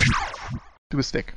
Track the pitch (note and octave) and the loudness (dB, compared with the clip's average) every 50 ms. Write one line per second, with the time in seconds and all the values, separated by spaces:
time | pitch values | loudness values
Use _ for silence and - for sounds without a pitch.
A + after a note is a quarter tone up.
0 | - - - - - - - - - - C3 C3 - - - _ _ - - C#3 | 4 4 4 4 0 -2 -6 -10 -10 -8 -8 -8 -10 -12 -20 _ _ -4 0 0
1 | B2 - - - - - - | 0 0 0 -4 -4 -4 -12